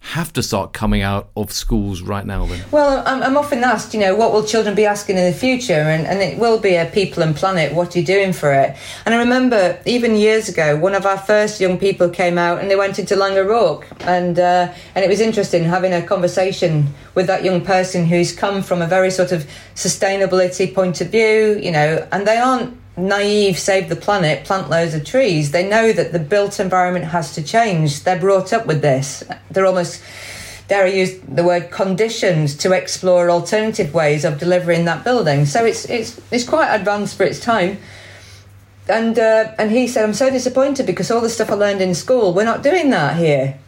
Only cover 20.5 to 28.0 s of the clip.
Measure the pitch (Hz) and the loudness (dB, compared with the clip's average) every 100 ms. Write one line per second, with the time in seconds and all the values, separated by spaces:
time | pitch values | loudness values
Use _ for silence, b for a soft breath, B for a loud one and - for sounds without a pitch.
20.5 | 180 190 - 185 170 175 220 220 220 214 | 0 -2 0 -2 -2 -2 2 4 4 2
21.5 | 208 180 156 151 160 - 185 202 226 254 | 0 0 0 2 0 -2 -2 0 2 2
22.5 | 254 - - - - 190 202 202 208 202 | 0 -4 -12 -14 -6 -2 0 0 2 2
23.5 | 180 - 190 170 180 - 202 156 - - | 0 0 0 0 -4 0 0 0 -2 -2
24.5 | 190 143 165 170 156 147 254 262 156 143 | -4 0 0 0 -4 -2 0 2 2 0
25.5 | 170 190 220 226 180 - 165 147 208 202 | 0 2 2 4 2 0 -4 0 0 0
26.5 | - 190 185 180 180 165 170 156 - 147 | -2 0 0 2 -2 -2 -4 -4 -8 -2
27.5 | 226 233 170 151 143 | 0 2 2 0 0